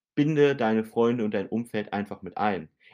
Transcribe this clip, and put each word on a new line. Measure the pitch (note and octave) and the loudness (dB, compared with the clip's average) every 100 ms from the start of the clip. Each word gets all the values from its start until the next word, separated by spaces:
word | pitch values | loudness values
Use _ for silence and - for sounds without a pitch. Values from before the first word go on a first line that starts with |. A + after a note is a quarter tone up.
| _ | _
binde | - D3 D3 C#3+ C3+ | 0 2 4 4 4
deine | A2 A2 | 0 0
Freunde | A2 A#2 A#2 A#2+ | 0 0 2 2
und | G#2+ | -2
dein | G#2 F#2 | -2 -2
Umfeld | A2 A#2 G#2+ G#2 | -6 -4 -6 -6
einfach | G2+ G2+ G2 | -6 -6 -10
mit | F#2 - | -10 -4
ein. | G#2 F2+ D#2+ _ _ | -2 -2 -8 _ _